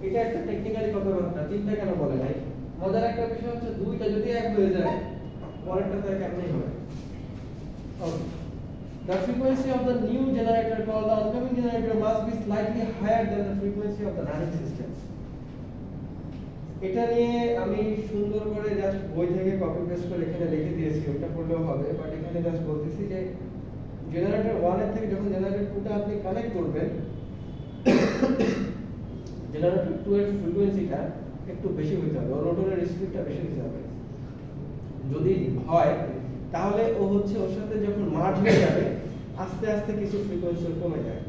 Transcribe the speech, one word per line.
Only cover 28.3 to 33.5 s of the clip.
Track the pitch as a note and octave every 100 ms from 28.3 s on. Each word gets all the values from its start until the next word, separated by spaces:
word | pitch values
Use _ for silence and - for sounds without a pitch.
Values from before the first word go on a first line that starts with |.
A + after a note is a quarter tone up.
| - - - - - - - - - - - -
generator | D3+ F3 F#3+ - -
two | G3+ G3+
এর | G3+ G3+
ফ্রিকোয়েন্সিটা | E3 G3 G3 G3 F3 C3+ - - - - -
একটু | - - D3+
বেশি | D3+ F#3+
হইতে | D#3 D#3+
হবে, | - -
ওর | F3
রোটরের | F3 F#3+ F3+ F3
স্পিডটা | - F#3+ F#3+ D#3
বেশি | C#3+
হতে | -